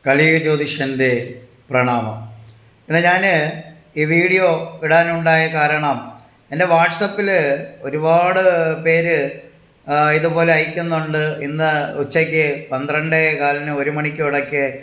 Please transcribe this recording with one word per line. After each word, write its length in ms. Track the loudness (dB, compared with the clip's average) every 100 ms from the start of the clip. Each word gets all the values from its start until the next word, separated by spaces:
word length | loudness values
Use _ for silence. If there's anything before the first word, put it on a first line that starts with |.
| 2
കലിക 360 | 2 4 2
ജ്യോതിഷൻ്റെ 960 | 2 0 -2 -4 -4 0 0 0 -4 -12 -20 _ _
പ്രണാമം. 580 | 0 2 0 -4 -8 -14 -20 -20 -20 _ _ -2
ഇന്ന് 120 | 0
ഞാൻ 220 | 2 2 2 2 0 -6 -14 -20 _ -4
ഈ 80 |
വീഡിയോ 760 | 0 2 2 2 2 0 -4 -8
ഇടാനുണ്ടായ 640 | 2 2 4 0 2 2 2
കാരണം, 680 | 2 0 2 0 -2 -6 -18 -20 _ _
എൻ്റെ 120 | -2
WhatsApp-ൽ 680 | 2 4 2 0 -4 -2 0 2 2 -2 -6 -12
ഒരുപാട് 580 | -8 -2 2 4 4 4 2 2 0 0
പേര്, 480 | 0 2 2 0 -2 -6 -16 -20 _ _ -2
ആ, 220 | 2 2
ഇതുപോലെ 420 | 2 0 2 2
അയക്കുന്നുണ്ട്. 680 | 2 0 -4 -4 -4 -2 -2
ഇന്ന് 760 | -2 -4 -6 -2 0 0 -2
ഉച്ചയ്ക്ക് 720 | -4 -2 0 0 0 0 -2 -6
പന്ത്രണ്ടേ 680 | -6 -4 -4 0 2 2 0
കാലിന് 300 | 0 -2 -4
ഒരു 200 | -4 -2
മണിക്കും 360 | -2 -4 -2 -2
ഇടയ്ക്ക് 520 | -2 -2 -2 -4 -6